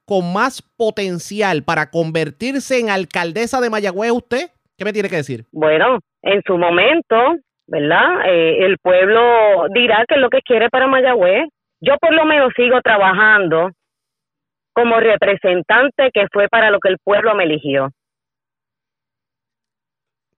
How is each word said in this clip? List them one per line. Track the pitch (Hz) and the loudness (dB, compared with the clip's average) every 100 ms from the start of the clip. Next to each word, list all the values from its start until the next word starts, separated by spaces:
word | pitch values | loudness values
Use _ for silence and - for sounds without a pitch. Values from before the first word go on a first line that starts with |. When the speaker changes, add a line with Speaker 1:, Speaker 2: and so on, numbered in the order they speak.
Speaker 1:
con | - 196 175 | -6 -4 -2
más | 185 254 - | -2 -4 -6
potencial | - - 220 208 196 175 - 202 202 160 | -14 -6 -6 -4 -6 -8 -10 -4 -2 -2
para | - 160 151 | -2 -4 -4
convertirse | 165 160 160 156 139 240 269 - 254 | -4 -4 -4 -6 -6 -6 -6 -4 -2
en | 226 | -2
alcaldesa | 196 175 185 185 208 233 262 | -4 -4 -6 -6 -6 -4 -4
de | 247 | -4
Mayagüez | 220 202 180 226 | -4 -4 -4 -2
es | 240 | -4
usted. | - 247 339 _ _ - | -4 -8 -8 _ _ -12
¿Qué | |
me | 190 | -8
tiene | 214 196 | -6 -4
que | 175 | -6
decir? | 139 120 113 | -8 -10 -12
Speaker 2:
Bueno, | 156 156 156 214 247 - _ | -4 0 2 0 -2 -6 _
en | - 196 - | -4 -2 -2
su | 180 | -2
momento, | 175 170 202 330 - 226 254 330 _ _ - | 0 2 2 0 0 0 0 -2 _ _ -10
¿verdad? | 156 147 175 262 359 - | -4 0 2 2 0 0
Eh, | 175 165 160 | 2 2 2
el | 190 180 | 0 0
pueblo | 180 180 190 220 240 233 214 190 165 | 2 2 4 4 4 4 4 2 0
dirá | 196 240 214 233 | 0 2 2 2
qué | 294 | 0
es | |
lo | 247 | 2
que | 262 | 0
quiere | - 233 226 | 0 0 0
para | 254 262 | 0 0
Mayagüez. | 262 254 247 180 196 311 - _ _ | 2 2 2 2 2 -2 -8 _ _
Yo | 160 285 | -2 2
por | 330 | 2
lo | 311 | 2
menos | 311 302 254 - | 2 2 2 2
sigo | 247 247 | 0 2
trabajando | 240 214 190 185 214 214 180 160 180 180 _ _ _ _ _ _ _ _ _ | 2 2 2 2 4 4 2 0 -2 -6 _ _ _ _ _ _ _ _ _
como | - 233 226 | -2 0 2
representante | 220 202 196 196 196 180 165 220 269 - 262 | 2 2 0 0 0 -2 0 0 0 0 -2
que | 220 196 | 0 -2
fue | 202 202 | 0 0
para | 226 220 | 2 2
lo | 208 | 0
que | 196 | 0
el | 185 | -2
pueblo | - 202 220 | 0 0 0
me | 208 | 0
eligió. | 170 151 147 139 135 - _ _ _ _ _ _ _ _ _ _ _ _ _ _ _ _ _ _ _ _ _ _ _ | -2 -2 -4 -4 -4 -8 _ _ _ _ _ _ _ _ _ _ _ _ _ _ _ _ _ _ _ _ _ _ _